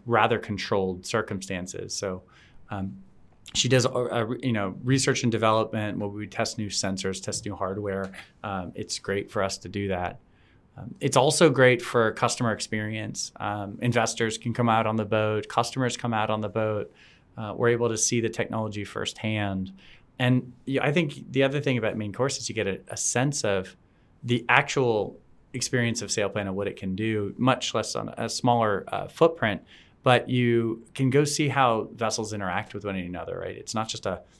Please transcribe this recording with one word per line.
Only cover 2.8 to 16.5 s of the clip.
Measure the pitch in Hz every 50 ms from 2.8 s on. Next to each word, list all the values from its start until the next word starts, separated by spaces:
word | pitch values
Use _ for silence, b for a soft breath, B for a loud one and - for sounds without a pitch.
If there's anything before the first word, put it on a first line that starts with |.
| 98 98 95 - - - - - - - - _ - - -
she | - - 123
does, | 131 127 117
uh, | 123
uh, | - 123 123 - 98 120 113 110 123 -
you | - 127
know, | 113 107 101 95 - - -
research | 127 135 135 131 147 127 -
and | 131 120
development, | 110 104 113 110 110 110 110 - - 110 107 104 98 92
where | 104 101
we | 101 104 107
test | 95 - - 113 - - -
new | 107 98
sensors, | - - - 98 98 95 - 95 92 95
test | - 104 101 - -
new | 101 95
hardware. | - 98 92 98 104 104 101 95 98 98 95 95 B B B B _ -
Um, | 107 98 92 90 82 -
it's | 87 85 - - -
great | - - 98 101 - -
for | - 107 98
us | 95 - -
to | - 92
do | 90 101 101 95
that. | 95 90 90 87 - - - _ _ _ _ _ _ _ _ _ _ -
Um, | - - - -
it's | 143 135 120 135
also | 127 156 151 - 180 156
great | 131 135 131 127 127 120
for | - - - 120 113 110
customer | 107 - 123 117 - - 120 113 107
experience. | 95 - - 110 107 107 107 110 110 107 110 - - - - - -
Um, | - 104 104 104 101 101 104 113
investors | - 123 120 117 110 - - - 117 110 110 -
can | - 120 110
come | 123 120 117
out | 110 113 110 110
on | 107
the | 110 107
boat, | 101 110 107 107 107 107 107 104 -
customers | - 117 120 - - 131 127 117 117 -
come | - 120 117
out | 107 107 110
on | 110 107
the | 107
boat. | 104